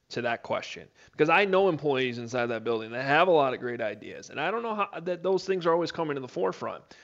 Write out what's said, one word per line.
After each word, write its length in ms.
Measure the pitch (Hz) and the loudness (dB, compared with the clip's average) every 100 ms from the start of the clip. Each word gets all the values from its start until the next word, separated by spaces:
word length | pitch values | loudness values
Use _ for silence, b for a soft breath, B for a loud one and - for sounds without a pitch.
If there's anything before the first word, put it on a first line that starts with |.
| _ | _
to 140 | - | -4
that 180 | 120 117 | -2 -2
question, 460 | - 104 - - 82 b b | -2 -6 -6 -12 -18 b b
because 180 | - 156 | 2 4
I 160 | 165 202 | 6 4
know 240 | 185 196 | 4 4
employees 480 | 156 147 131 131 120 | 2 0 0 0 -2
inside 300 | 117 123 120 | -4 -2 -2
that 160 | 113 | -2
building 260 | 113 113 110 | -2 -2 -4
that 120 | 120 135 | -6 2
have 220 | 147 180 | 4 6
a 40 | |
lot 220 | 165 135 | 6 4
of 60 | 117 | 0
great 220 | 123 120 | -4 -4
ideas, 500 | 110 104 95 78 - | -4 -6 -12 -14 -12
and 80 | 120 | -6
I 100 | 156 | -4
don't 140 | 220 | -4
know 100 | 233 | -4
how 260 | 214 202 156 | -4 -6 -6
that 200 | 170 175 | -6 -2
those 240 | 180 190 185 | 0 0 0
things 220 | 190 165 | 0 2
are 60 | |
always 180 | 165 165 | 2 2
coming 240 | - 165 139 | -2 -4 -4
to 60 | |
the 60 | 123 | -6
forefront. 540 | - 185 170 113 85 - B | -2 -2 -2 -8 -10 -14 B